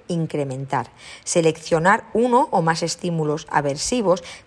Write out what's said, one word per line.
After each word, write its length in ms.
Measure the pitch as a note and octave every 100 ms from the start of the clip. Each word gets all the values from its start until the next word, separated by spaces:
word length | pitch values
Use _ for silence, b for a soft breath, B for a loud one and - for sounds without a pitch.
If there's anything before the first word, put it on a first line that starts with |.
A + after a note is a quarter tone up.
| -
incrementar. 800 | E3+ D#3+ D3+ C#3 C3 C#3 C3+ - - B B
Seleccionar 800 | B F3 D#3+ D#3 - E3 F3 A3 -
uno 360 | G#3 B3 A#3+ -
o 120 | G3
más 200 | E3 E3
estímulos 640 | E3 - F3 E3 D3+ D3+ -
aversivos 720 | D3+ C#3+ D3 - B3 F#3+ G3 B B